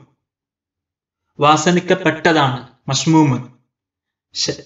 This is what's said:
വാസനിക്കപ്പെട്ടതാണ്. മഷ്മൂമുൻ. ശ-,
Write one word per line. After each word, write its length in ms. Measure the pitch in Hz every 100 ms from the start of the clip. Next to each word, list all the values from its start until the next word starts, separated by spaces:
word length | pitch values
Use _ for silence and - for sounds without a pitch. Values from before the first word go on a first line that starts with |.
| _ _ _ _ _ _ _ _ _ _ _ _ _ -
വാസനിക്കപ്പെട്ടതാണ്. 1300 | 147 156 180 175 175 190 208 208 180 160 135 123 - _ -
മഷ്മൂമുൻ. 560 | 135 160 160 147 120 - _ _ _ _ _ _ _ _
ശ-, 260 | - - -